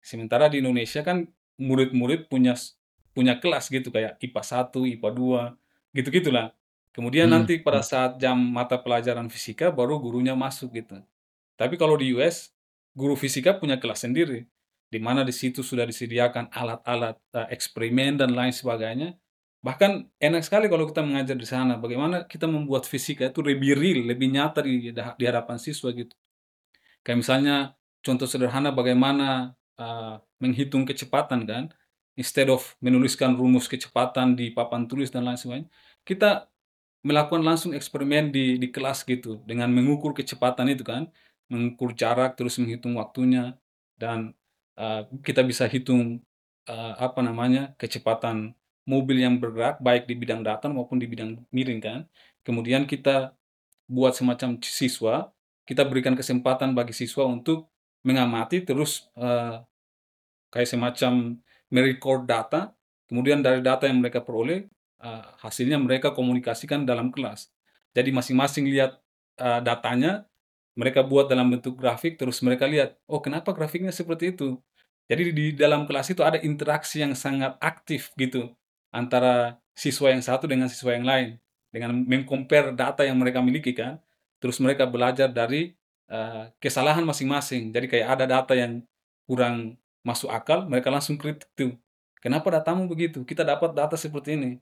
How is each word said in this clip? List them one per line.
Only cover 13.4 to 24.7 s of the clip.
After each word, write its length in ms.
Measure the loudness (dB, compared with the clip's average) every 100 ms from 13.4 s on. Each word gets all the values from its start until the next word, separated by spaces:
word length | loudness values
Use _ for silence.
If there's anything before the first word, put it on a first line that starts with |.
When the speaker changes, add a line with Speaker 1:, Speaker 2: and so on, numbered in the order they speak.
| 2 2
Speaker 1:
punya 240 | 0 -2
kelas 240 | -2 -6
sendiri, 400 | -4 0 0 -2 -12 _ _ _ _
di 120 | -6
mana 180 | 0 0
di 140 | 0 -2
situ 260 | -4 -4
sudah 240 | -6 -4 -4
disediakan 640 | -4 -4 0 0 0 -8
alat-alat, 680 | -6 -6 -6 -4 -2 -4 -6 _ -8
eh, 100 | -6
eksperimen 640 | -8 -10 -6 -2 0 0 2
dan 160 | 0
lain 220 | 2 0 -2
sebagainya. 640 | -4 -4 -4 -6 -8 -10 _ _ _ _
Bahkan 580 | -10 2 2 2 -8 _
enak 320 | 0 0 2
sekali 240 | 2 4
kalau 160 | 2 0
kita 160 | -2
mengajar 320 | -2 -2 -2 -6
di 80 |
sana, 320 | -4 0 0 0
bagaimana 480 | -4 -2 -2 -2
kita 240 | -6 -6 -2
membuat 400 | -2 0 -2 -2
fisika 400 | -6 -6 -2 -2
itu 160 | 0
lebih 320 | 0 2 4 4
real, 320 | 4 2 0
lebih 240 | 0 2
nyata 320 | 2 0 0
di, 320 | 0